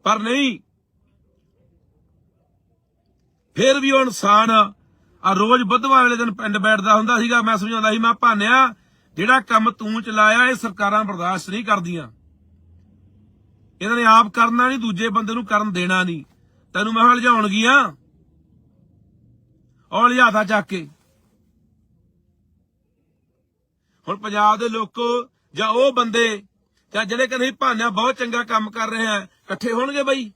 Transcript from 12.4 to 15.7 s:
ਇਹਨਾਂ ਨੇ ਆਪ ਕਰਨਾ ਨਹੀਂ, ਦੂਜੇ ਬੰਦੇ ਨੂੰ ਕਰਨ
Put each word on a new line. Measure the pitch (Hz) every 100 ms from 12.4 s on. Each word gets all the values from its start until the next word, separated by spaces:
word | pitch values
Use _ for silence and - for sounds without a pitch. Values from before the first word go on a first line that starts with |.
| _ _ _ _ _ _ _ _ _ _ _ _ _ _
ਇਹਨਾਂ | 196 240
ਨੇ | 233
ਆਪ | 226 220
ਕਰਨਾ | 233 233 233 254
ਨਹੀਂ, | 269
ਦੂਜੇ | 220 180 226
ਬੰਦੇ | 202 214
ਨੂੰ | 233 202
ਕਰਨ | 208 214